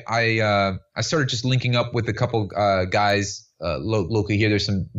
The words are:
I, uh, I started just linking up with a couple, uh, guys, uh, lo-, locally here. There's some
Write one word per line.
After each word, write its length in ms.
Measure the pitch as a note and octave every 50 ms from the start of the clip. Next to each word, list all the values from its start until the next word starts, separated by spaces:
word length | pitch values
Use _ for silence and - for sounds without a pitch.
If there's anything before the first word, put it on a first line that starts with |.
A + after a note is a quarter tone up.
| A#2 -
I, 320 | A2+ A#2 A#2 A2+ A2+ A2
uh, 340 | A2 G#2+ G2+ G2+ G2 G2 F#2 F#2 - _ _
I 60 | -
started 260 | A#2+ - - D#3+ C#3 B2+
just 160 | C3 A2 A#2+
linking 320 | B2+ B2+ B2 - B2 A#2+
up 180 | A#2+ A#2+ B2 -
with 140 | A#2+ A2+ A#2+
a 60 | G#2+
couple, 360 | - B2 G#2+ A#2 A2+ G#2 F#2 -
uh, 300 | F2+ G#2 G2+ G2 F#2+ F#2
guys, 600 | F#2 F#2 G#2 G#2 G2+ G2+ G#2 G2+ F#2+ - - - _ _ -
uh, 160 | D#2 E2+ D#2 C2+
lo-, 280 | D2 G#2+ A2 G#2+ F2+ D#2
locally 280 | A2+ G#2+ G2 - G#2+ G2+
here. 100 | A2 G#2+
There's 180 | G#2 G2+ -
some 220 | - G2+ F#2+ F#2 - -